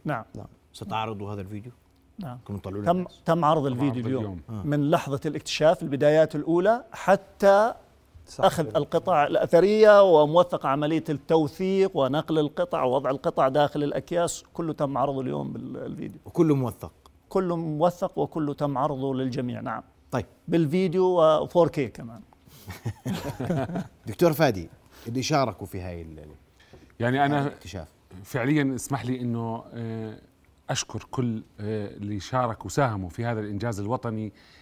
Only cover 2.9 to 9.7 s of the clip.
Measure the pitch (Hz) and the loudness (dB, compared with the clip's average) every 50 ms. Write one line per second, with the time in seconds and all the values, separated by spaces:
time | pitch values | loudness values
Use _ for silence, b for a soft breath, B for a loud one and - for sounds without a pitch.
2.9 | 175 185 180 - - - _ - 165 170 156 147 160 160 135 139 123 117 143 143 | 0 0 -2 -6 -12 -6 _ 0 0 2 4 4 4 2 2 0 -2 0 0 0
3.9 | 113 123 113 117 131 127 110 101 92 85 - - 113 107 95 147 147 147 143 143 | 0 -2 -2 -4 -4 -4 -4 -6 -8 -10 -12 -12 -10 -6 -4 -2 0 0 2 2
4.9 | 170 170 - 143 139 135 - 156 147 156 - - - - 151 160 175 175 170 151 | 2 0 0 -4 -6 -4 -4 -6 -6 -6 -8 -8 -2 2 4 4 4 2 -2 -6
5.9 | 139 131 147 147 151 160 156 156 - 147 147 165 160 170 180 208 226 240 240 - | -2 2 4 4 6 6 4 4 0 -4 -2 0 2 2 4 2 2 0 -2 -10
6.9 | - - - - 196 196 - - - - 208 196 196 202 214 240 - - - _ | -14 -2 2 2 2 2 2 -6 -6 2 4 6 6 6 4 2 0 -6 -14 _
7.9 | _ _ _ _ _ - - - - - - 143 139 170 156 110 - 151 143 - | _ _ _ _ _ -20 -20 -16 -2 2 2 2 2 2 -2 0 -2 -2 -2 0
8.9 | - 165 - 190 175 151 143 - - - - - - 170 175 202 | -2 -2 0 2 2 2 2 2 2 0 2 6 6 6 6 6